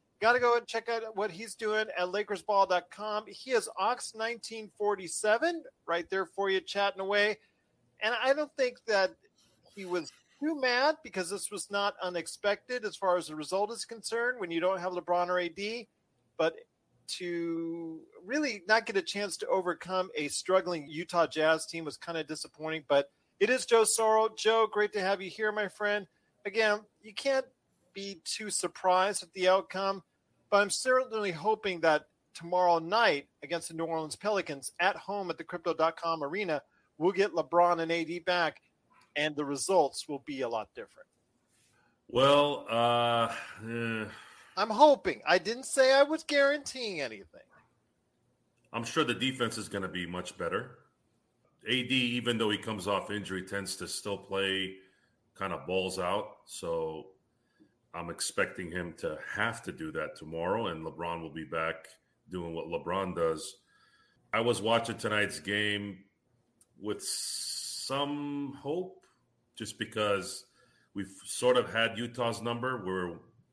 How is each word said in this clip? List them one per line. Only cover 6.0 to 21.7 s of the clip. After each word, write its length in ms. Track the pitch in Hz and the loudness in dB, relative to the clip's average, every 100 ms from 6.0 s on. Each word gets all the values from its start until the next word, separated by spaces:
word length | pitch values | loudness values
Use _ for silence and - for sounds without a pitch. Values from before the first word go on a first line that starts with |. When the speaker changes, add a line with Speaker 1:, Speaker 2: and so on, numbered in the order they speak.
| 170 | 0
Speaker 1:
there 160 | 190 170 | -2 -2
for 240 | - 196 | -2 0
you, 100 | 190 | 0
chatting 400 | - 202 202 196 | 0 0 0 0
away. 380 | 190 202 208 202 _ _ _ _ _ _ | 0 4 4 0 _ _ _ _ _ _
And 140 | 214 233 | -2 0
I 120 | 254 | 2
don't 220 | 285 294 - | 2 0 0
think 220 | 247 240 - | -2 -2 0
that 240 | 202 185 - _ _ _ _ _ | 2 2 -2 _ _ _ _ _
he 100 | 202 | -14
was 280 | 185 175 - - _ _ | -4 -4 -4 -12 _ _
too 220 | 302 302 | -4 0
mad, 360 | 254 247 214 208 | 0 4 2 2
because 280 | 196 190 170 | -4 -6 -4
this 200 | 196 - | -6 -6
was 200 | 202 - | -8 -4
not 240 | 202 202 - | -2 -2 -2
unexpected 840 | 185 180 165 - 302 - - 247 | -4 -4 -6 -2 0 0 -2 -6
as 120 | 208 - | -6 -2
far 200 | 190 180 | 2 2
as 120 | 156 | 0
the 80 | 156 | -8
result 340 | - 190 208 | -4 -2 -2
is 140 | 233 | -4
concerned 540 | - 226 - 233 240 247 | -10 -12 -6 -2 -2 -2
when 120 | 175 | -4
you 100 | 165 | 0
don't 200 | 180 190 | 0 0
have 120 | 180 | -2
LeBron 360 | 180 175 175 175 | -4 0 2 2
or 120 | 180 | 0
A 80 | 175 | -2
D. 400 | 165 208 233 214 _ _ _ _ - | -4 -6 -6 -10 _ _ _ _ 0
But 160 | 160 - - _ _ _ - - | 0 0 -12 _ _ _ -12 -8
to 840 | 175 170 170 165 165 170 165 160 - - | -6 -4 -4 -4 -4 -6 -10 -12 -18 -20
really 380 | 180 294 294 208 170 | -4 -2 -2 -4 2
not 180 | 220 220 | 2 2
get 100 | 196 | -2
a 60 | |
chance 340 | - 202 202 - | -2 -4 -6 -4
to 80 | - | 0
overcome 640 | 190 180 165 180 185 190 151 | 0 0 -4 -2 -2 -2 -4
a 120 | 147 | -4
struggling 580 | - - 185 175 165 143 | -4 2 2 2 -4 -6
Utah 380 | 156 175 175 160 | -8 -2 2 2
Jazz 400 | 156 156 160 | 4 4 4
team 180 | - | 0